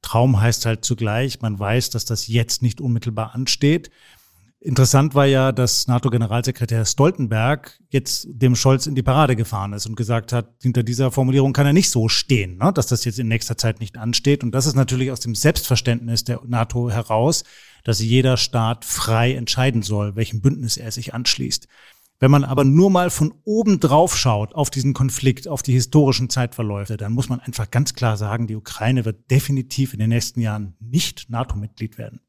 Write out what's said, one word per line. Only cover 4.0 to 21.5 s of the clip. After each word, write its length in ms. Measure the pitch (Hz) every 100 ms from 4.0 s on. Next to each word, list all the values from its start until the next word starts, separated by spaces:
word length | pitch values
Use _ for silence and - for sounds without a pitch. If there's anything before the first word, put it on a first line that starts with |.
| _ _ _ _ _ _
Interessant 520 | - 127 127 139 151 139
war 100 | 139
ja, 240 | 135 131
dass 380 | 127 123 - -
nato-Generalsekretär 960 | 120 127 113 113 113 123 - 113 113
Stoltenberg 960 | 110 - 143 - 123 110 117 147 - _ _
jetzt 400 | 135 131 - -
dem 240 | 123 127
Scholz 320 | 120 135 131 151
in 80 |
die 80 | 135
Parade 320 | 127 131 151
gefahren 380 | 117 113 104 98
ist 140 | 101 113
und 100 | 110
gesagt 360 | 110 117 107
hat, 220 | 120 107 _
hinter 220 | 127 120
dieser 260 | 117 120 131
Formulierung 420 | 127 127 131 139
kann 140 | 131 143
er 60 |
nicht 180 | 156 196
so 180 | 123 113
stehen, 500 | - - 127 95 90
ne, 140 | 139
dass 140 | 190 127
das 180 | 123
jetzt 140 | 120 107
in 80 | 117
nächster 320 | 113 - 117
Zeit 220 | 113 110
nicht 180 | 110 -
ansteht. 460 | 110 120 - 143
Und 80 | 120
das 140 | 127 135
ist 100 | 135
natürlich 340 | 127 127 131
aus 80 | 127
dem 160 | 120
Selbstverständnis 880 | 107 151 - - 123 - 117 117 117
der 180 | - 120 120
nato 440 | 120 113 123 120
heraus, 520 | 110 113 110 131 170 - - - _
dass 160 | - 110
jeder 380 | 113 123 131 127
Staat 480 | - 120 113 117
frei 500 | - - - 113 120
entscheiden 480 | 131 117 - 127 117
soll, 320 | 98 104 104
welchem 260 | 98 113 113
Bündnis 360 | 117 - 120 -
er 160 | 113
sich 200 | 117 113
anschließt. 540 | 120 120 - 123